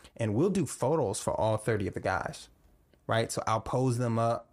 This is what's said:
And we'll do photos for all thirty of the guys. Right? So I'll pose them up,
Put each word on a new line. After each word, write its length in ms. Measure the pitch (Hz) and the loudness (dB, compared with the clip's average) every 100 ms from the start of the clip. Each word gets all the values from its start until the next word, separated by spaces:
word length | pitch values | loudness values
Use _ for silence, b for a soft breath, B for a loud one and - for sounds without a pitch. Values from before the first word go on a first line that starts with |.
| B B | B B
And 180 | 113 104 | -2 2
we'll 160 | 190 | 2
do 140 | 170 143 | 2 -2
photos 540 | - 123 160 110 - | -2 0 0 0 -2
for 140 | - | -2
all 240 | - 110 107 | 0 2 0
thirty 280 | - 107 95 | 0 0 0
of 80 | 92 | -2
the 40 | |
guys. 480 | 95 92 - - - _ _ _ _ _ - | -2 -2 -2 -8 -16 _ _ _ _ _ -2
Right? 220 | 113 113 | 0 0
So 140 | - - | -2 0
I'll 140 | 110 | 0
pose 380 | - 127 131 120 | 0 2 2 2
them 200 | 120 113 | 0 2
up, 300 | 117 117 - | 2 0 -4